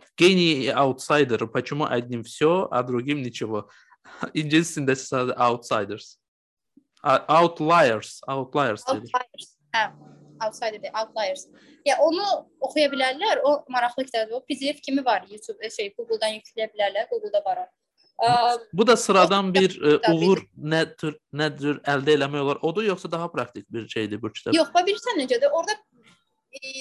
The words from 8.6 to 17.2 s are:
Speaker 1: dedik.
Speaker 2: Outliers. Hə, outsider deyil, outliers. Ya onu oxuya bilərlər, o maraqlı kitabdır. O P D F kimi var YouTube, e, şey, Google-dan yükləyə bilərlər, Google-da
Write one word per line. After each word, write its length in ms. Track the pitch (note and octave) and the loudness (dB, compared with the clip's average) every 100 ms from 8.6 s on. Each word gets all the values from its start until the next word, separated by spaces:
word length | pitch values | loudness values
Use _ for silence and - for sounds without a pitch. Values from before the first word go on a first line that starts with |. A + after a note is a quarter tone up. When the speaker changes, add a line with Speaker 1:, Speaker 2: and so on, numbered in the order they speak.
| C3 G#2+ | 0 -2
Speaker 1:
dedik. 240 | - C4+ - | -4 -4 -4
Speaker 2:
Outliers. 380 | B3 B3 - - _ _ | -4 -6 -14 -20 _ _
Hə, 140 | A3+ G3+ - - - - - | -2 -2 -6 -20 -20 -20 -8
outsider 400 | A3 G#3+ A3+ G#3 | -8 -6 -8 -8
deyil, 160 | F#3+ | -8
outliers. 520 | G#3+ A3 A3 G3 F#3+ - _ - _ C#4+ | -8 -6 -4 -4 -6 -12 _ -20 _ 0
Ya 100 | C4 | 2
onu 260 | D#4 E4+ G4+ F4+ - _ | 2 2 -2 -4 -6 _
oxuya 280 | C4+ D#4 C#4+ | -4 0 0
bilərlər, 520 | C4+ C4 C4+ G#4 B4+ | 0 -2 0 0 2
o 120 | C4+ D4 - | 2 0 -2
maraqlı 380 | B3+ A#3+ B3+ | -2 -2 -2
kitabdır. 320 | C4 A3+ A3 A#3+ | -4 -4 -4 -6
O 80 | |
P 100 | - C4 | -8 -4
D 140 | C#4 | -4
F 80 | D4 | -6
kimi 240 | - C4+ | -4 -2
var 200 | B3+ G3+ | 0 -2
YouTube, 320 | F#3+ G#3 - G#3 | -4 -14 -14 -12
e, 100 | A3 | -10
şey, 200 | - G3+ A3 | -8 -8 -8
Google-dan 400 | A#3 A3 A3 G#3+ | -6 -4 -4 -6
yükləyə 320 | - A3+ A3 | -12 -8 -6
bilərlər, 380 | G#3 G3+ G3 A#3+ | -2 -2 -2 -4
Google-da 300 | A#3 | -6